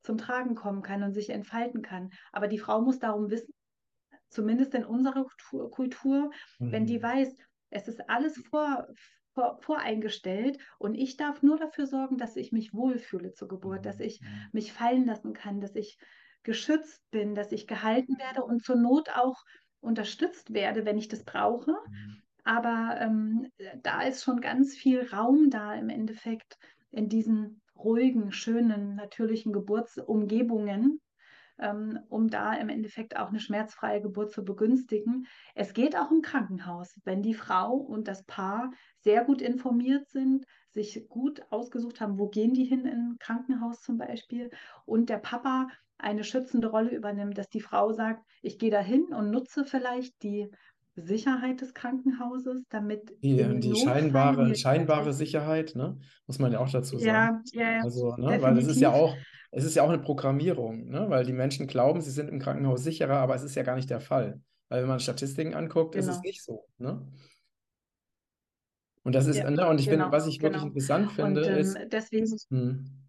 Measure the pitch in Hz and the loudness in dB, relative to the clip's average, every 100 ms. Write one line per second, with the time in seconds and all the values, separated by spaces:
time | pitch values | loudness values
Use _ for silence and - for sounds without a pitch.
0 | - 220 - 247 254 226 208 196 196 202 | -4 -6 -4 -4 -4 -4 -4 -6 -6 -4
1 | 202 202 202 208 202 233 240 233 - 185 | -4 -4 -6 -8 -8 -6 -4 -6 -8 -10
2 | 190 - - - 208 214 - 214 247 254 | -12 -14 -10 -4 -2 -2 0 4 4 2
3 | 226 208 208 226 - - _ _ _ _ | 0 0 0 -2 -6 -20 _ _ _ _
4 | _ _ _ - 214 233 269 247 - 233 | _ _ _ -2 2 4 2 0 -2 0
5 | 269 269 262 - - 269 233 - 254 - | 2 0 -4 -8 -12 -10 -8 -4 -6 -2
6 | 269 277 294 - - _ 123 220 220 233 | 2 2 0 -6 -20 _ -4 0 0 0
7 | 233 262 262 - _ _ _ 202 - 226 | 2 2 2 -2 _ _ _ -10 -10 -12
8 | - 226 302 302 - 302 294 269 - - | -2 0 0 -4 -4 -2 0 -2 -6 -18
9 | - _ _ - 240 - - 302 - 220 | -20 _ _ -2 -2 -4 -4 -4 -2 -2
10 | 214 214 185 190 262 277 - _ 208 220 | -4 -6 -4 -2 -2 -2 -14 _ -4 -2
11 | 262 - 294 285 277 311 311 - 269 269 | -4 -2 -6 4 4 4 -2 -6 -4 -4
12 | 269 262 233 - - 226 214 208 262 247 | -2 -4 -4 -8 -4 -4 -4 -2 -2 -2
13 | - 185 180 - 196 190 190 190 202 202 | -6 -10 -10 -14 -12 -10 -8 -8 -8 -8
14 | 214 - 208 208 208 220 214 - 233 254 | -10 -10 -14 -14 -8 -8 -8 -2 2 2
15 | 254 208 220 - 208 202 202 - 208 _ | 2 -2 -8 -10 -8 -8 -6 -8 -10 _
16 | - - _ _ - 220 - 311 311 - | -20 -20 _ _ -6 -4 0 0 0 -20
17 | _ 220 208 208 208 214 - 208 220 240 | _ -4 -2 -4 -4 -8 -8 -4 2 2
18 | 254 269 262 262 240 233 - 254 240 285 | 0 -4 -4 -6 -2 -2 2 2 6 4
19 | 311 - 254 254 _ - _ _ 233 220 | 2 0 0 -2 _ -20 _ _ -4 -2
20 | 214 - 359 - - 214 208 214 208 214 | -4 -4 -4 -4 -6 -2 -2 -2 0 -2
21 | 220 220 - 202 208 240 294 392 453 202 | -4 -10 -6 0 0 0 -2 -4 -6 -14
22 | 208 - _ _ - 226 233 226 226 - | -16 -18 _ _ 0 0 2 0 -2 -2
23 | 220 220 214 226 262 _ 190 - - - | 0 0 0 -2 -4 _ -16 -6 -4 -2
24 | 262 262 - 240 - 254 277 - 262 254 | -2 -2 -2 -2 -2 2 2 4 2 2
25 | 247 202 233 294 294 220 208 214 220 220 | 0 0 4 8 8 4 -4 -6 -6 -4
26 | 220 214 233 226 _ - - _ _ 233 | -6 -6 -8 -8 _ -20 -20 _ _ -4
27 | 214 220 220 220 214 - _ _ 214 226 | 0 2 2 0 0 -10 _ _ 0 4
28 | 262 240 202 190 - 226 233 208 202 202 | 4 2 -2 -4 -2 2 4 2 -4 -6
29 | 202 - 220 220 220 202 190 214 233 - | -10 -4 -2 0 -2 -4 0 -2 -2 -10
30 | - 214 202 220 240 220 208 202 254 311 | -2 0 2 2 2 0 -2 2 2 2
31 | _ _ _ - _ - 208 208 214 220 | _ _ _ -20 _ -8 -6 -4 -6 -8
32 | - 220 226 208 208 220 220 - 214 - | -6 0 0 2 -2 -2 -2 -4 -6 -8
33 | 220 - 196 214 - 208 220 - 220 208 | -8 -6 -4 -6 -4 -4 -4 -6 -2 -2
34 | 208 190 208 - 190 196 220 254 254 214 | -2 -4 -6 -6 -8 0 2 2 2 -2
35 | 214 254 254 - - - 196 196 285 339 | -2 -4 -6 -18 -16 -8 -6 0 0 2
36 | 320 320 311 269 202 185 175 175 180 - | 4 2 2 -4 -2 -6 -8 -12 -14 -12
37 | - 190 214 220 - 185 202 262 - 214 | -4 -2 -2 -4 0 0 2 -2 -2 -6
38 | 214 190 - - 190 214 254 - _ _ | -6 -8 -12 -6 -4 -4 -6 -10 _ _
39 | 214 220 247 254 247 254 269 240 254 277 | 4 6 6 2 2 -2 0 2 4 2
40 | 277 277 262 269 262 _ _ 208 208 - | 0 -2 2 2 -2 _ _ -8 -6 -8
41 | - 226 277 294 - 214 247 240 233 - | -10 -2 -2 -4 -6 -6 -4 -6 -6 -6
42 | 214 196 202 214 220 254 254 254 254 233 | -4 -2 -2 2 2 2 2 0 0 -2
43 | 240 233 - 233 254 247 233 233 - 233 | -4 -6 -6 -6 -2 -2 -2 -6 -4 -4
44 | 240 233 - 240 240 - - - - 226 | -4 -8 -8 -10 -8 -14 -20 -20 -2 2
45 | 233 214 - 240 262 262 262 - _ _ | 2 0 -4 -4 0 0 -2 -8 _ _
46 | - 214 214 254 254 233 220 220 233 240 | -4 -4 -2 -4 0 0 2 2 0 -2
47 | 208 202 202 202 196 220 - 208 208 220 | -4 -4 -4 -6 -6 -8 -2 2 2 2
48 | 220 220 _ _ - - 226 208 190 262 | -2 -4 _ _ -10 0 2 2 4 2
49 | 339 254 208 233 254 - 277 269 247 247 | 2 0 0 -2 -2 -6 -2 -2 -2 -4
50 | 254 _ 208 208 208 - _ _ _ - | -6 _ -6 -4 -6 -12 _ _ _ -16
51 | 165 214 277 254 254 254 262 - 240 262 | -4 0 0 0 -2 -4 -8 -8 -6 0
52 | 254 247 247 254 254 254 254 214 208 208 | 0 0 -4 -6 -6 -8 -6 -6 -4 -6
53 | - - 139 131 123 123 123 120 123 135 | -10 -4 2 4 4 0 0 2 2 4
54 | 156 135 139 127 113 107 131 156 165 151 | 4 6 6 6 4 4 4 4 4 2
55 | 147 139 147 151 151 160 156 123 147 - | 2 -2 -2 -2 0 0 -2 -4 -4 -6
56 | - _ - 131 135 110 131 127 - - | -14 _ -12 0 2 2 0 0 -2 0
57 | 226 220 226 226 226 233 226 226 226 123 | 4 4 4 2 -4 -2 0 0 0 0
58 | 123 120 127 196 131 123 - 110 135 131 | -2 0 2 4 6 6 6 6 8 8
59 | 165 - - - - - 156 156 151 165 | 6 2 -12 -20 -10 -4 2 4 4 4
60 | - 139 139 139 165 185 113 113 120 139 | 0 0 2 2 2 0 -2 -6 -6 -4
61 | 214 135 127 127 131 135 135 170 180 170 | 2 2 2 0 0 -2 -2 4 4 4
62 | 147 135 147 143 135 143 139 127 147 160 | -2 -4 -4 -4 -2 0 2 2 0 0
63 | 143 139 131 131 143 131 123 131 135 120 | 2 4 2 0 -2 -4 -2 -2 -2 -6
64 | - 139 107 - _ _ _ 123 127 131 | 0 0 0 -6 _ _ _ -2 0 0
65 | 127 127 139 139 160 160 160 165 160 196 | -2 -4 -4 -4 -4 -4 0 2 2 0
66 | 185 180 180 - - 110 - _ 123 135 | -2 -2 -8 -10 -12 -14 -14 _ -6 -6
67 | 135 - - _ _ _ _ _ _ _ | -10 -18 -20 _ _ _ _ _ _ _
68 | _ _ _ _ _ _ _ _ _ _ | _ _ _ _ _ _ _ _ _ _
69 | - 131 143 139 139 147 180 151 139 156 | 0 4 4 2 2 2 4 4 6 4
70 | 147 147 160 135 156 151 147 135 135 156 | 4 2 2 0 0 0 -4 -4 0 2
71 | 208 - 147 - 156 190 190 190 - 220 | 2 2 2 4 4 2 2 -2 -4 -4
72 | 220 220 220 220 - 131 123 135 - - | -2 0 0 -4 -2 0 0 -4 -8 -16